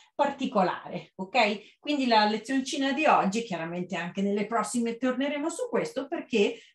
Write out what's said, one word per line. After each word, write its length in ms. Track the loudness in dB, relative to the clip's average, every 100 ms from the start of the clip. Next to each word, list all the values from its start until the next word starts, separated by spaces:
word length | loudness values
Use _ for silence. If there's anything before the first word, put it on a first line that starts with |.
| _
particolare, 960 | 0 0 0 -2 2 2 0 -8 -12 -12 -12
ok? 640 | -2 2 2 0 -8 _
Quindi 280 | -4 0 4
la 180 | 4
lezioncina 680 | 4 2 -2 -2 0 -2 0
di 120 | 2 4
oggi, 360 | 6 4 0
chiaramente 540 | -2 -4 -4 -6 -4 -6
anche 260 | -6 -2
nelle 240 | 0 0 0
prossime 500 | -2 0 -2 -2 -2
torneremo 520 | -2 0 -2 -2 -4
su 200 | -4 -2
questo, 400 | -2 -2 -6 -6
perché 500 | -6 -2 2 2 0 -14